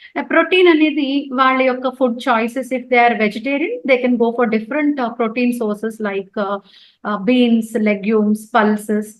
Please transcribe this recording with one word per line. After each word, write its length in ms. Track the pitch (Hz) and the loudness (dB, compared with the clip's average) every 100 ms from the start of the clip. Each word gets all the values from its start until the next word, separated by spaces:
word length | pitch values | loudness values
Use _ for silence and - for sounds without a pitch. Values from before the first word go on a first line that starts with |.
| - - | -12 -10
ఆ, 40 | 277 | -2
ప్రోటీన్ 380 | 320 330 370 359 | 0 2 4 4
అనేది 340 | 311 311 285 269 277 277 254 | 4 2 0 -2 -2 -2 0
వాళ్ళ 200 | 262 262 262 | 2 2 0
యొక్క 200 | 247 254 254 | 0 -4 -2
ఫుడ్ 200 | 254 233 277 | -2 0 0
చాయిసెస్, 440 | 226 233 254 254 254 | 0 0 -4 -6 -6
if 40 | 254 | 0
they 100 | 247 | 4
are 100 | 240 214 | 4 2
vegetarian, 520 | 214 220 240 277 349 494 269 | -2 -2 -4 -2 -2 -4 0
they 100 | 247 | 2
can 120 | 247 240 | 2 2
go 60 | 233 233 | 0 2
for 100 | 233 | 0
different, 420 | 220 220 285 294 285 | 0 -2 -2 0 0
uh, 40 | 233 240 | -4 -2
protein 320 | 226 233 247 240 | -4 0 -2 -2
sources 340 | 214 208 226 220 208 | -4 -4 -6 -6 -6
like, 260 | 196 190 220 202 | -6 -6 -6 -4
uh, 120 | 202 - - _ _ 202 | -6 -10 -20 _ _ -6
uh, 80 | 202 196 | -2 2
beans, 400 | 254 240 226 220 240 214 | 2 4 2 0 0 0
legumes, 520 | 202 196 220 208 214 - | 0 0 2 2 0 0
pulses, 520 | 233 214 214 - 214 208 | 2 2 0 -2 -4 -4